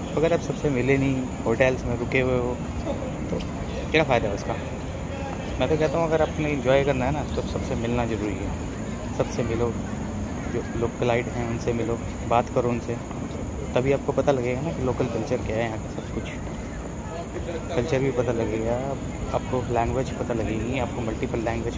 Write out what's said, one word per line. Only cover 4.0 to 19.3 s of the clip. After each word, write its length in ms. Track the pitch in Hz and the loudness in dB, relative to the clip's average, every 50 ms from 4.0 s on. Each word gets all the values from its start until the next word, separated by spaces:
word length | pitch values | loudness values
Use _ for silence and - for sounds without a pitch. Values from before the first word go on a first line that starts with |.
| 156 | 4
फ़ायदा 240 | 135 127 117 107 104 | 4 4 4 4 2
है 60 | 101 | -2
उसका। 200 | 101 - - 110 - - - - - - - - - - - - - - - - - - - - - | -2 -2 -4 -4 -4 -4 -6 -6 -6 -6 -6 -6 -6 -6 -6 -6 -4 -4 -4 -4 -4 -4 -4 -2 0
मैं 100 | 127 127 | 2 4
तो 80 | 160 147 | 4 4
कहता 200 | 156 156 - 165 | 4 2 2 2
हूँ 80 | 165 156 | 2 4
अगर 140 | 160 156 | 4 4
आपने 300 | 156 - - 156 151 151 | 2 2 2 0 0 2
एंजॉय 320 | 147 139 120 127 135 139 139 | 2 2 4 6 6 6 6
करना 220 | 143 135 127 123 | 4 2 2 2
है 60 | 131 151 | 2 2
ना, 100 | 147 123 - - | 0 0 -2 -2
तो 60 | 131 127 - | -2 -2 -2
सबसे 260 | - - - - 135 120 | -2 -2 -2 -2 -2 0
मिलना 280 | 113 117 120 123 120 113 | 0 0 2 2 2 2
ज़रूरी 280 | 113 101 104 104 95 | 0 0 0 0 -2
है। 140 | - - - - - - - - - - - - - - - - - | -2 -2 -2 -2 -4 -4 -4 -6 -6 -6 -6 -6 -6 -4 -4 -2 -2
सबसे 260 | 131 - - - 120 | -2 0 0 -2 0
मिलो, 240 | 113 117 113 120 117 - - - - - - - - - - - - - - - - - | 0 0 0 0 0 0 -2 -4 -4 -4 -4 -4 -4 -4 -4 -4 -4 -4 -4 -4 -2 -2
जो 80 | 120 - - - 117 | -2 -2 -2 -2 0
लोकलाइट 460 | 117 113 - - 131 120 117 120 120 123 | 0 0 0 0 2 2 2 2 2 0
हैं 200 | - 123 120 117 | -2 -2 -2 -2
उनसे 240 | 117 113 - 123 117 | -2 -2 0 0 0
मिलो, 240 | 117 113 113 117 117 - - - - - - | 0 0 0 -2 -2 -2 -4 -6 -4 0 2
बात 200 | 117 120 117 - - | 4 4 4 4 2
करो 140 | 135 120 120 | 2 2 2
उनसे, 260 | 120 117 - - 117 117 - - - - - - - - - - - - - - - | 2 0 -2 -2 -4 -4 -4 -6 -6 -6 -6 -6 -6 -6 -6 -6 -6 -6 -4 0 0
तभी 180 | 127 123 135 139 | 2 4 4 2
आपको 180 | 131 - - 135 | 2 2 0 0
पता 180 | 135 135 147 | 2 4 4
लगेगा 300 | 143 127 120 123 123 123 | 4 4 2 0 0 0
ना 100 | 147 165 - | -2 -2 -2
कि 100 | - 127 | 0 0
लोकल 240 | 127 117 - 135 120 | 0 2 2 0 0
कल्चर 300 | 110 113 110 - 127 117 - 107 | 0 -2 -2 0 -2 -2 0 0
क्या 100 | 110 110 | 0 0
है 60 | 117 | 0
यहाँ 140 | 113 110 107 | 0 -2 -4
का। 120 | - - | -6 -6
सब 220 | - - - - - | -6 -8 -6 -6 -4
कुछ 120 | 110 - - - - - - - - - - - - - - - - - - - - - - - - - 170 170 160 151 - | -4 -4 -6 -6 -6 -6 -6 -6 -6 -6 -8 -8 -8 -8 -8 -8 -8 -8 -8 -8 -8 -8 -6 -6 -6 -6 -4 -4 -6 -4 -2
कल्चर 300 | - 123 120 - 135 131 | 0 0 0 2 2 2
भी 120 | 135 135 123 | 2 2 2
पता 180 | 127 123 123 117 | 2 2 2 2
लगेगा, 420 | 113 113 107 110 110 110 113 120 123 131 139 135 - - - - - - - | 0 0 0 0 0 0 0 0 0 0 -2 -4 -4 -4 -6 -6 -6 -4 -2